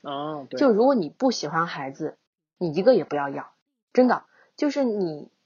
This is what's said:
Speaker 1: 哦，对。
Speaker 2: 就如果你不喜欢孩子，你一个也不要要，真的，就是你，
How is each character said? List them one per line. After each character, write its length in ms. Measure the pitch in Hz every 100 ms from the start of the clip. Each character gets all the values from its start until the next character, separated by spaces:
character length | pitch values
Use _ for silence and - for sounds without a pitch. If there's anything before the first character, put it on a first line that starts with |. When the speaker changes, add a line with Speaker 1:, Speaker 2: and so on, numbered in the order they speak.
Speaker 1:
哦， 440 | 143 139 151 151 131
对。 80 | 254
Speaker 2:
就 120 | 277
如 140 | 208
果 100 | 262
你 140 | 254 151
不 220 | - 262
喜 180 | - 147
欢 180 | 165 170
孩 240 | 160 135
子， 280 | 139 151 - _ _ _ -
你 140 | 175
一 100 | 151
个 120 | 214
也 100 | 220
不 120 | 143 143
要 140 | 139
要， 200 | 139 - _ _ _ _
真 140 | - 254
的， 160 | 165 - _ _ -
就 120 | 294
是 160 | 285
你， 460 | 247 208 175 147 - _